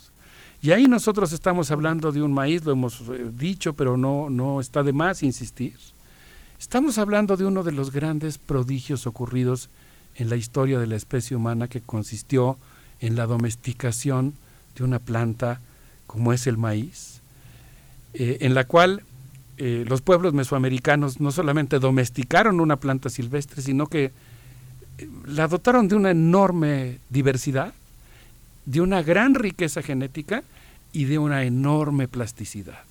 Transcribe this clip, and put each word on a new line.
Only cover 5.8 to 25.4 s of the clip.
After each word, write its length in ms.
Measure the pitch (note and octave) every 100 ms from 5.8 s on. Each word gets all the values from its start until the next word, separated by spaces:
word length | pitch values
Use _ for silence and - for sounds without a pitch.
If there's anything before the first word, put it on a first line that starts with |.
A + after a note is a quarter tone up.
| - - - - - - - -
Estamos 380 | - B3 D4 G#3+
hablando 380 | G#3 G#3 G#3 F#3+
de 80 |
uno 200 | G3 F#3+
de 80 | E3+
los 180 | C#3+ C3+
grandes 480 | C#3 D#3 D3+ D#3 D3
prodigios 680 | - C#3 B2 C3+ B2+ C#3 A#2+
ocurridos 600 | A2+ A#2 B2+ B2+ B2+ - - - - -
en 160 | - A2+
la 60 | A#2+
historia 420 | A2+ D3 C3+ C3
de 80 | A#2
la 100 | A2
especie 400 | - C3 - B2
humana, 320 | A2+ A#2 A#2
que 120 | A#2+
consistió 760 | - A2 G#2 G#2+ - C3 B2 C3+ - - - -
en 160 | A2+ A#2
la 100 | A#2
domesticación 1080 | A#2+ A#2 A2+ - A#2 B2+ A2 C#3+ C3 C3+ D3 - - - -
de 80 |
una 160 | B2+ B2
planta 600 | - A2+ A#2 A2+ A#2+ A#2+ - - - - -
como 260 | G#2+ A#2
es 140 | B2 C3
el 100 | A2
maíz, 640 | A2+ G#2+ C#3+ - - - - - - - - - - - -
eh, 240 | - A#2+ B2+
en 120 | C3+
la 100 | C3
cual, 380 | B2+ E3+ F3+ G3+ - - - - - -
eh, 260 | C3 A#2+ A#2
los 140 | C3
pueblos 320 | - F3+ F3+
mesoamericanos 840 | C#3+ B2+ C#3 C3 B2+ - D3 C#3+ B2+
no 140 | C#3+
solamente 480 | C#3 D#3 D3+ C3+ C#3+
domesticaron 800 | C3 C3 A#2+ - C3 E3+ A3 F3+
una 160 | D#3+ C#3+
planta 340 | C#3 C3 C3
silvestre, 520 | - A#2+ C#3+ C#3+ -
sino 260 | C3 C3+ D3+
que, 240 | D#3+ C3+ - - - - - - - - -
eh, 100 | - - -
la 220 | D3